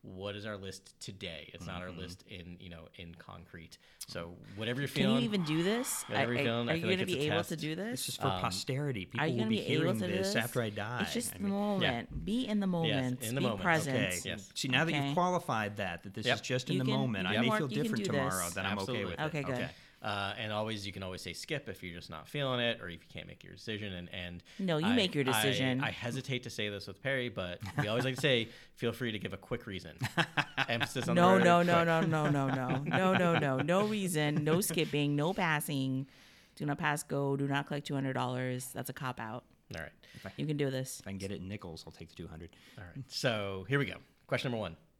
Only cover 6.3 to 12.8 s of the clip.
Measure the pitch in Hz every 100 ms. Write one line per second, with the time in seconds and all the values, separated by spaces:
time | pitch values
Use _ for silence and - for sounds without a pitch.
6.3 | 120 139 117 117 165 175 185 180 165 151
7.3 | - 202 165 151 160 208 247 - - -
8.3 | 92 90 92 - 131 147 117 92 123 156
9.3 | 120 - 214 - - 170 208 - - 190
10.3 | 196 113 127 113 104 104 123 190 226 240
11.3 | - 196 196 208 196 95 117 - - 165
12.3 | 226 254 208 196 170